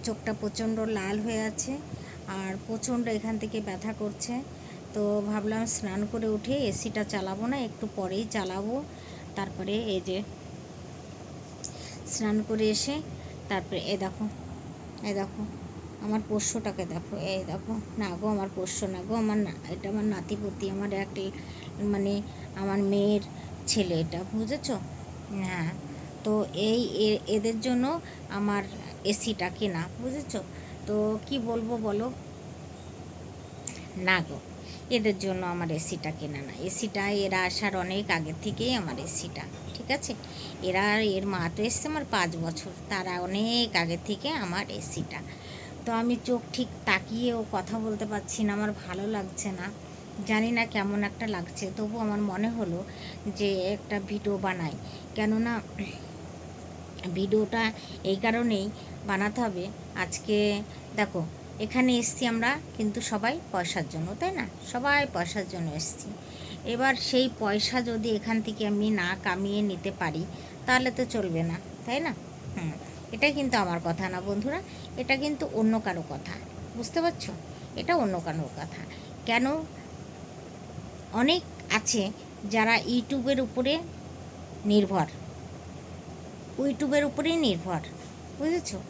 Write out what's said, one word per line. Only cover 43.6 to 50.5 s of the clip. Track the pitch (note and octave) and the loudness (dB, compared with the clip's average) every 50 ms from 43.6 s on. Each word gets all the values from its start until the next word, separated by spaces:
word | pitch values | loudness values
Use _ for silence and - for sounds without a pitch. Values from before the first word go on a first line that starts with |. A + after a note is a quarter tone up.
| A#3+ A3 F#3 F3+ E3+ | 4 4 4 4 4
আগে | E3 E3+ E3+ - | 4 2 -2 0
থেকে | - G#3 G3+ - C#4+ D#4+ D4 G#3 | -2 -4 -2 0 0 0 0 0
আমার | F3 E3+ F#3+ G3+ - - G#3 | 0 0 -2 -2 -2 -6 -6
এসিটা। | - - - - - - B2 C#3 - - - - - - - - - - - - - | -6 -6 -4 -4 -4 -4 -6 -8 -8 -10 -12 -12 -12 -12 -12 -10 -10 -12 -12 -6 -4
তো | A#3 A3+ A3+ | 0 2 2
আমি | A#3 A#3+ A#3+ A#3 - | 4 4 4 2 2
চোখ | - B3 A#3 - - - | 2 0 0 0 -4 -2
ঠিক | - B3 - - - - - | -2 -2 -2 -2 -2 4 4
তাকিয়েও | G3 F#3+ F#3+ - G#3+ A3+ A#3+ B3 A#3 A3+ A3 A3 - | 4 4 4 0 -2 2 2 2 2 2 -2 0 0
কথা | G3 F#3 - A3 A3+ A3 | -2 0 0 -2 0 0
বলতে | A3 G#3+ G3+ A3 G#3 | 0 0 0 -2 -2
পারছি | G#3+ G#3 - - - - A3 | -2 -2 -2 -4 0 2 2
না, | G#3 G3+ | 2 4
আমার | G#3 G#3+ G#3 G#3 G#3 - | 2 0 0 -2 -4 -6
ভালো | F3+ F3+ F#3+ G3+ G#3 A3 | -6 -4 -2 -2 0 0
লাগছে | G#3 F#3+ F#3 - - - G#3 F#3+ F3+ | 0 -2 -2 -4 -4 -4 -2 -2 -2
না, | E3+ G3 G#3+ - - - - - - - - - G3 G3 | -4 -6 -6 -8 -12 -12 -12 -12 -12 -10 -8 -6 0 2
জানি | A3 G#3+ A3+ A3+ | 4 4 6 4